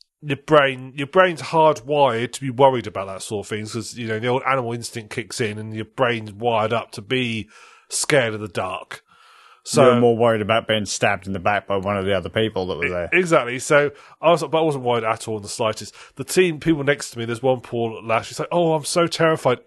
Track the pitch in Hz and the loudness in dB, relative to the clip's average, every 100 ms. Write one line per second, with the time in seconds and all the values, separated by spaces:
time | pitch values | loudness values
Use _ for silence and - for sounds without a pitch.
0 | _ _ 151 - - 151 135 127 131 139 | _ _ -8 -6 4 4 4 0 -10 -10
1 | 135 185 185 151 127 165 156 143 127 147 | 0 4 4 2 -2 2 4 2 0 2
2 | 135 113 120 - 135 117 135 127 107 98 | 4 2 -4 -6 -4 2 2 2 -4 -8
3 | 98 92 - 104 95 107 107 113 104 117 | -8 -10 -8 -8 -6 -8 -8 -8 -10 -10
4 | 113 110 123 131 131 135 117 120 113 120 | -6 -4 0 0 0 0 -2 -6 -8 -12
5 | 107 - 101 - 110 107 110 110 107 - | -10 -10 -8 -4 -4 -6 -10 -10 -8 0
6 | 123 117 107 101 117 110 110 113 95 - | 0 0 -6 -6 -2 0 0 -2 -4 -12
7 | 104 127 120 113 98 - - - - - | -4 -2 -2 -4 -8 -14 -20 -20 -10 -6
8 | - 143 113 107 107 110 92 95 - - | 0 2 2 -2 -8 -6 -6 -6 -12 -18
9 | _ _ _ - - _ - 131 131 120 | _ _ _ -20 -20 _ -2 4 6 8
10 | 120 113 117 113 104 113 - 107 98 - | 6 4 4 4 2 0 2 -2 -2 0
11 | 113 98 95 95 98 101 - 101 95 101 | 0 0 -4 -4 0 0 0 -2 0 -2
12 | 95 95 90 110 110 98 92 80 143 87 | 0 0 0 -2 -2 -2 -4 -4 -4 -4
13 | 85 175 180 156 120 127 - 147 143 - | -2 0 4 2 2 -4 2 2 2 -4
14 | - - 156 165 143 160 160 139 123 117 | -20 -2 2 2 2 0 0 0 0 0
15 | 110 110 - 107 104 - 110 107 104 - | 0 -2 -4 -8 -8 -4 -2 -4 -10 -18
16 | - - 131 185 185 147 160 156 139 143 | -18 -14 -4 2 2 0 0 0 0 -2
17 | - 117 117 113 131 127 - 120 117 104 | -4 -8 -6 -2 0 0 -2 -4 -4 -4
18 | 113 113 107 127 151 170 165 156 139 175 | -2 -2 -2 -8 -2 0 2 0 0 0
19 | 170 - 160 160 135 123 | 0 2 2 2 2 0